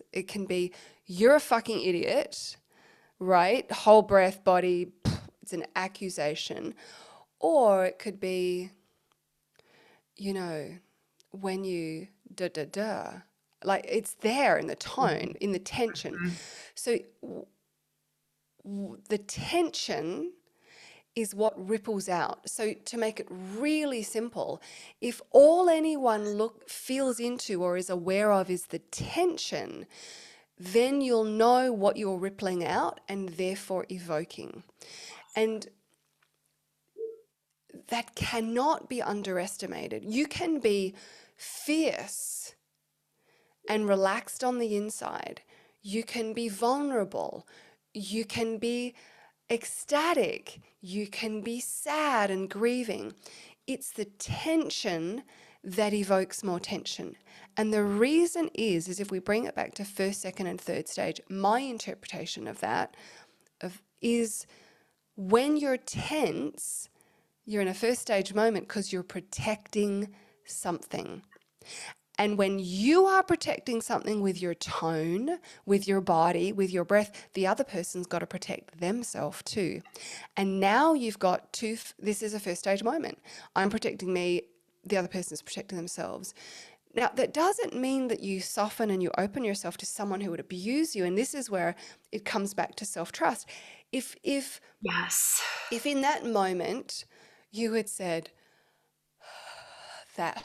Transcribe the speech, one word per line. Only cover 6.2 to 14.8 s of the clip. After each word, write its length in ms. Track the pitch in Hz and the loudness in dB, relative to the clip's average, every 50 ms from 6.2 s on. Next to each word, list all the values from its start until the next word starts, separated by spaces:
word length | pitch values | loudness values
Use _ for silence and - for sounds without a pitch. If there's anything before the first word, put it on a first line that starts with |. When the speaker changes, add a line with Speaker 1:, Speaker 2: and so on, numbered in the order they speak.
| 147 151 156 156 - - 151 - - - - - - - - - - - - - - _ _ - | -2 -2 -2 -2 -6 -8 -8 -8 -8 -10 -10 -12 -16 -20 -20 -20 -20 -20 -20 -20 -20 _ _ 0
Speaker 1:
Or 460 | - 330 330 294 247 214 196 190 185 | 2 4 6 8 8 8 6 6 4
it 120 | 185 - - | 2 0 -4
could 220 | - 220 190 202 | -8 -10 -8 -6
be, 500 | - 185 185 185 180 180 180 180 185 190 - _ _ _ _ _ _ _ _ _ _ _ _ _ _ _ _ _ _ _ _ _ _ _ _ _ _ _ _ | -4 -2 0 0 0 0 0 -2 -4 -8 -12 _ _ _ _ _ _ _ _ _ _ _ _ _ _ _ _ _ _ _ _ _ _ _ _ _ _ _ _
you 180 | - 196 196 196 | -8 -6 -4 -4
know, 440 | 190 185 175 165 156 143 - 165 180 - _ _ _ _ _ _ _ _ _ | -4 -4 -4 -6 -6 -8 -8 -12 -16 -20 _ _ _ _ _ _ _ _ _
"When 340 | - 196 196 196 190 190 196 | -12 -6 -4 -4 -4 -2 -2
you 440 | 185 180 170 165 160 160 160 185 196 _ _ - - 190 | -2 -4 -4 -4 -4 -6 -8 -10 -12 _ _ -20 -16 -8
da, 140 | - 185 175 | -6 -6 -4
da, 180 | - 156 151 | -4 -4 -6
da," 560 | 151 - 196 208 220 196 - - - - 190 - _ _ _ _ _ _ - - | -6 -4 -4 -4 -2 -4 -4 -6 -8 -10 -12 -16 _ _ _ _ _ _ -6 -2
like, 240 | 185 196 - - - | 0 0 0 0 0
it's 260 | 170 220 220 - - | -2 -2 -2 -4 -6
there 420 | - - 214 240 269 285 226 170 - | -2 0 0 2 4 6 6 6 4
in 80 | - | 2
the 100 | 160 - | -2 -6
tone, 320 | - | -8